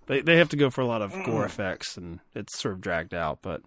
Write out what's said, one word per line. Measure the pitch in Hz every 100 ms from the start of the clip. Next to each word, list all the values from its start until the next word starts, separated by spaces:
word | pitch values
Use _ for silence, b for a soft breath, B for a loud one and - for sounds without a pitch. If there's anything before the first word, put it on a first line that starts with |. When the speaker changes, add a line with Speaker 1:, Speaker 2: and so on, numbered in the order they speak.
| -
Speaker 1:
They, | 135
they | 147 170
have | 165
to | 143
go | 135
for | 131
a | 123
lot | 113
of | 98 95
gore | 120 110
Speaker 2:
Mm. | 101
Speaker 1:
effects, | - 95 - - 90
and | 87 85 _
it's | 110 101 -
sort | 120
of | 92
dragged | 95 82 85
out, | 87 78 65
but, | 92 80